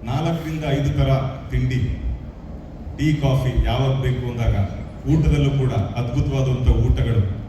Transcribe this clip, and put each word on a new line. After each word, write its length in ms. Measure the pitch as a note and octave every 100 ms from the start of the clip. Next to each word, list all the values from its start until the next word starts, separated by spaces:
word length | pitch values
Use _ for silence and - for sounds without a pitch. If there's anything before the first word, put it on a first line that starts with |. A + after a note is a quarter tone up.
| A2+
ನಾಲ್ಕರಿಂದ 580 | C#3 E3 E3 D#3 D#3 D3+
ಐದು 280 | C#3 C#3 C#3+
ತರ 120 | C3+ C3+ - - -
ತಿಂಡಿ, 640 | B2+ B2+ B2 - - - - - - - - - - - -
ಟೀ, 160 | D3+
ಕಾಫಿ 520 | D3 C3+ C3 B2+ - -
ಯಾವಾಗ 360 | C3+ C3+ C3+
ಬೇಕು 300 | C3 B2 A#2+
ಅಂದಾಗ, 240 | A#2 A2 G2+ F#2+ - - - C3
ಊಟದಲ್ಲೂ 400 | D#3 D#3+ D3 C#3
ಕೂಡ 220 | C3+ B2+
ಅದ್ಭುತವಾದಂಥ 960 | A2+ F#2+ B2 B2 C#3 C#3 C#3 C3 - B2
ಊಟಗಳು 720 | A2+ A#2 B2+ B2 G#2+ F#2+ -